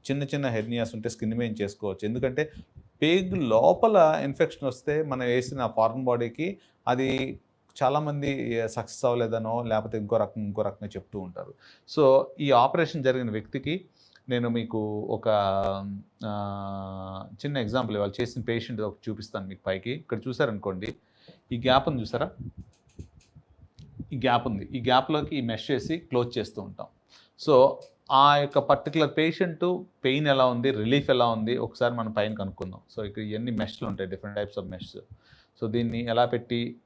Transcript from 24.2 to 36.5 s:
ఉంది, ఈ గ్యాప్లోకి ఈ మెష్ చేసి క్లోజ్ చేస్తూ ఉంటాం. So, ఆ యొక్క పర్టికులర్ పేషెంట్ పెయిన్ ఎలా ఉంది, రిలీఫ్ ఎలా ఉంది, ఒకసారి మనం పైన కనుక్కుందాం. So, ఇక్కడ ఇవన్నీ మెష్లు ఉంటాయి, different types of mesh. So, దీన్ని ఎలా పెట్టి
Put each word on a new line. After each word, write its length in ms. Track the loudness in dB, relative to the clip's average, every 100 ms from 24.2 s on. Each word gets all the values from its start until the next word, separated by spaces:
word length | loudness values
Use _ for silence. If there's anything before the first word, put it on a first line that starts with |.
| 2 2 0
ఉంది, 220 | -6 -6
ఈ 80 | -4
గ్యాప్లోకి 560 | 4 4 4 -2 -2 -4
ఈ 40 |
మెష్ 300 | -4 -4 -2
చేసి 280 | -2 -2 -8
క్లోజ్ 400 | 0 0 0 -4
చేస్తూ 240 | -6 -10
ఉంటాం. 240 | -14 -14 -18 _ _ -20 _ _ 6
So, 240 | 8 8 4 -14 _ 2
ఆ 240 | 6 8 6
యొక్క 220 | 4 0
పర్టికులర్ 520 | 4 2 2 0 2 2
పేషెంట్ 640 | 0 0 -4 0 -2 -2 -6 _
పెయిన్ 220 | 0 2 4
ఎలా 200 | 6 4
ఉంది, 240 | 4 0
రిలీఫ్ 400 | 0 2 2 4
ఎలా 160 | 4 4
ఉంది, 300 | 2 0 -2
ఒకసారి 380 | -4 0 0
మనం 180 | 0 -4
పైన 220 | -2 -2
కనుక్కుందాం. 460 | -4 -8 -8 -10 -10 _ -10
So, 80 | -8
ఇక్కడ 160 | -8
ఇవన్నీ 280 | -6 -6 -4
మెష్లు 380 | -4 -4 -6 -8
ఉంటాయి, 220 | -6 -8
different 280 | -8 -8 -6
types 240 | -6 -8
of 100 | -10
mesh. 280 | -12 -14 -18 -20 -20 _ _ _ _
So, 80 | -4
దీన్ని 340 | -2 -2 -4
ఎలా 200 | -2 2
పెట్టి 520 | 2 0 -2